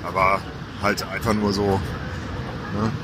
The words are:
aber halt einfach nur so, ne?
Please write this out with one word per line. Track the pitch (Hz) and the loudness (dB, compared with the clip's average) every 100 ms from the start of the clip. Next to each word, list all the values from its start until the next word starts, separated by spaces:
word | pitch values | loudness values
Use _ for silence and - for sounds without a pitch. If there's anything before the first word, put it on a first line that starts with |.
aber | 87 92 95 95 - - - - | -2 2 4 2 -2 -10 -10 -2
halt | 101 101 - | 0 0 -2
einfach | 95 120 | -2 2
nur | 107 104 | 4 4
so, | 98 101 98 - - - - - - - - - | 4 4 4 2 -4 -6 -6 -6 -6 -6 -6 -4
ne? | 101 110 - | 0 0 0